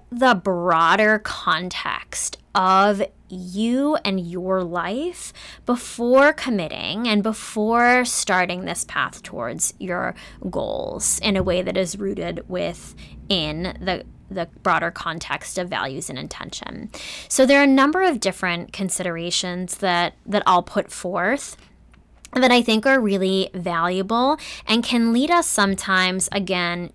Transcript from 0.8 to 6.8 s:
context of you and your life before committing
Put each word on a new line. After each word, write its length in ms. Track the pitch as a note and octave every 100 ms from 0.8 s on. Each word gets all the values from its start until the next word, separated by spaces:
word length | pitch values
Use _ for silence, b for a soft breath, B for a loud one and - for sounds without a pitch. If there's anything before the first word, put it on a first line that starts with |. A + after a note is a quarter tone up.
| E3 G3 G#3+ G#3+
context 1200 | - - - E3 F3+ - - - - - - - _
of 480 | G3 F#3 F#3+ G#3 G3+ - - _
you 720 | F#3 F3+ F#3+ A3+ B3+ D4 D#4 G3+
and 140 | F#3+
your 440 | E3+ F3+ F#3 F#3+
life 680 | E3+ F3 E3+ A#3+ F4 - - B B B -
before 680 | A#3+ - - A#3+ C4 C#4+
committing 760 | D4+ C4 G#3 D#3 -